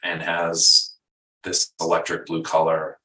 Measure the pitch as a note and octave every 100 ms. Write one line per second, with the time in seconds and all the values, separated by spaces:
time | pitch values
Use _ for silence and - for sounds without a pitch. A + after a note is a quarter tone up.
0 | F2 E2 F2 E2+ - - - - - -
1 | _ _ _ _ F#2 F2+ - - - -
2 | - - - D#2+ D#2+ D#2+ E2 D#2+ D#2 -